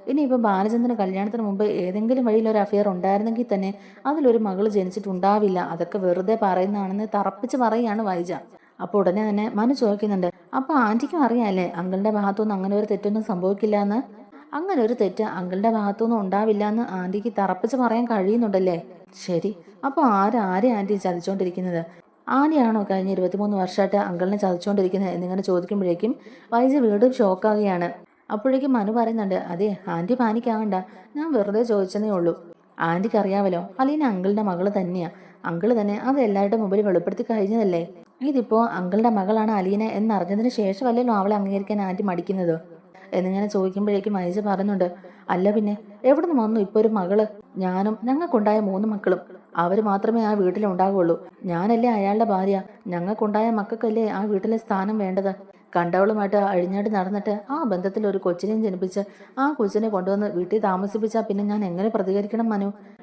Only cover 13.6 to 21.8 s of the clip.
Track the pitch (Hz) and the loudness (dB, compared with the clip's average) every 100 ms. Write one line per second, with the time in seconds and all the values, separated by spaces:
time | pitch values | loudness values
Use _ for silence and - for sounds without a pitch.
13.6 | 214 208 202 214 277 - - - - 285 | 0 2 0 -2 -4 -12 -20 -20 -10 -6
14.6 | 370 349 220 240 196 185 214 170 180 185 | -2 0 0 2 0 0 -4 -4 -6 0
15.6 | 220 226 202 202 226 233 190 196 220 208 | 0 2 0 0 0 0 0 0 2 2
16.6 | 208 220 240 185 185 202 233 202 190 185 | 0 -2 -2 -4 -4 -4 -4 -2 0 0
17.6 | 233 262 240 226 240 220 190 233 226 190 | -2 0 2 2 0 0 2 2 2 2
18.6 | 185 170 - - - - - 170 196 175 | 2 0 -4 -18 -20 -12 -4 -2 -2 -6
19.6 | - - 277 302 277 196 202 233 190 185 | -14 -8 -4 2 4 4 4 2 0 2
20.6 | 240 214 196 202 190 175 175 196 180 175 | 2 2 0 0 -2 -2 -2 -2 -2 -4
21.6 | 185 170 | -2 -4